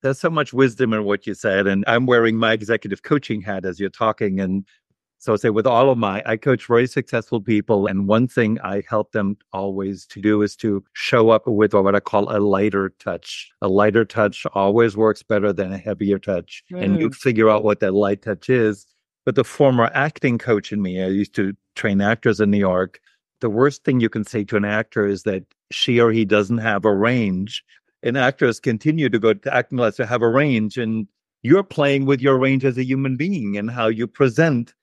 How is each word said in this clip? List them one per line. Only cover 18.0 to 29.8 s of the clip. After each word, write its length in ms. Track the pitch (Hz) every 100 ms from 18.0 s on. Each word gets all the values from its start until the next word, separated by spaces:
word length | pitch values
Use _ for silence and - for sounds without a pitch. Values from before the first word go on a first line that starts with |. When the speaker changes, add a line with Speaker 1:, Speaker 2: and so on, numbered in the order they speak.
| 101 101
Speaker 1:
touch 260 | - 95 -
is. 380 | 127 110 101 _ _ _ _
But 120 | - 120
the 80 |
former 480 | 123 - 143 127 113
acting 460 | - 147 - 139 117
coach 320 | - 107 -
in 100 | 104
me, 180 | 95 92
I 60 | 92
used 260 | 98 101 -
to 180 | 98 101 _ -
train 260 | 113 98
actors 380 | 101 113 - 101
in 100 | 107
New 80 | 104
York. 420 | 98 90 92 - _ _ _ _
The 100 | 120
worst 320 | 104 139 143
thing 160 | - 127
you 100 | 113
can 140 | 113
say 200 | 104 117 101
to 120 | 107
an 80 | 104
actor 400 | 107 110 - 101
is 160 | 98
that 220 | - 95 - _ _
she 300 | - - 120
or 100 | 117
he 140 | 113 104
doesn't 320 | 104 98 117
have 280 | 110 101 107
a 100 | 98
range. 680 | 110 127 107 92 101 - _ _ _ _
And 160 | - 127
actors 420 | 127 - 131 110
continue 500 | - 110 151 160 139
to 100 | 110
go 160 | 110 104
to 180 | - 123
acting 220 | 123
class 200 | 127